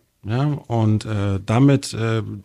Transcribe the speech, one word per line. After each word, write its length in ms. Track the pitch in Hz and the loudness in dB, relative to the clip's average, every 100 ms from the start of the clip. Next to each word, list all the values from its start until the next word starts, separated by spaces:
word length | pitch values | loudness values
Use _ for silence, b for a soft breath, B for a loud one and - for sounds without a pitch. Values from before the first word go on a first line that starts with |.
| _ _ 98 | _ _ -6
Ja, 180 | 117 147 | -2 -2
und, 600 | 143 - 117 110 107 - | -2 -2 0 2 2 0
äh, 340 | 107 101 95 98 | -4 -2 -4 0
damit, 480 | 110 139 139 - | 4 4 4 0
äh, 300 | 107 113 113 104 104 | -4 -2 -2 -4 -10